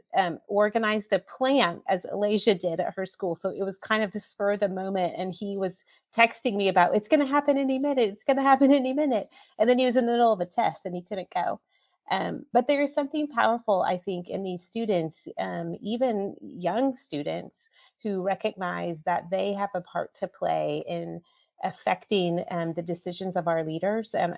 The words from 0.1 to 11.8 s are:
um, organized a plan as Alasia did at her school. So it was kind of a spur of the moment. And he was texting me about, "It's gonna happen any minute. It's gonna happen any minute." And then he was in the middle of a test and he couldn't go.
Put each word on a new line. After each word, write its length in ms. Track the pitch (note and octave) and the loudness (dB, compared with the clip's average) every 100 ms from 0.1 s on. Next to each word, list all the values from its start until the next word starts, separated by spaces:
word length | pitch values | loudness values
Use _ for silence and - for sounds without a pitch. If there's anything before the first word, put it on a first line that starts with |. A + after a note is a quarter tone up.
| F3+ | 0
um, 220 | F3+ D#3 - | 0 -2 -2
organized 640 | G3+ G#3+ A3+ G#3+ G#3+ - | 2 2 2 0 0 0
a 60 | F#3+ | -2
plan 640 | - - C4 C4+ F3 E3+ - | -2 -2 2 4 4 0 -2
as 200 | F3 - | -2 -2
Alasia 480 | G3 G#3 G#3 A#3 F#3 | -2 0 2 4 2
did 220 | F3+ E3 | 0 -2
at 140 | F3 | -4
her 100 | F#3 | -4
school. 300 | F#3+ - F#3 | -8 -4 -4
So 160 | E3 F#3+ | -2 -4
it 120 | D#3+ | -4
was 140 | G3 F#3+ | -6 -6
kind 260 | - A3 | -2 0
of 120 | G#3 | 0
a 60 | G#3 | -4
spur 320 | - - G3+ | -10 -2 0
of 80 | G3+ | 0
the 100 | G3+ | 0
moment. 460 | F#3+ F#3+ G3 F3 - | -2 -2 0 -2 -2
And 160 | F#3 | -6
he 240 | F3+ G3+ G3 | -6 -6 -4
was 260 | F#3+ F3+ - _ _ - | -4 -6 -20 _ _ 2
texting 400 | A3+ - B3+ G3+ | 2 2 -4 0
me 120 | G3 | 2
about, 280 | F3+ F3 G3+ | 4 4 4
"It's 120 | - | 2
gonna 180 | D4+ C4+ | 2 4
happen 320 | C#4+ C#4+ C#4 | 2 2 0
any 200 | C4+ C4 | 0 0
minute. 300 | C#4+ C4 G#3+ | 0 2 0
It's 160 | G#3 | -2
gonna 180 | - C4+ | 0 2
happen 300 | C4+ C4+ C4+ | 6 6 6
any 220 | C#4 B3+ | 6 4
minute." 340 | C4+ D4 A3 - - _ - | 0 0 0 -4 -16 _ 0
And 100 | A3 | 4
then 100 | B3+ | 4
he 60 | |
was 120 | B3+ A#3+ | 4 4
in 100 | A#3 | 2
the 60 | |
middle 200 | A#3+ A#3 | 4 4
of 80 | G3 | 4
a 60 | F3 | 0
test 400 | - F#3 D3+ F#3 | 0 0 -2 -8
and 80 | |
he 80 | F3+ | -8
couldn't 260 | F3+ F#3+ F3+ | -8 -10 -6
go. 260 | F3+ F3 - _ _ | -4 -2 -4 _ _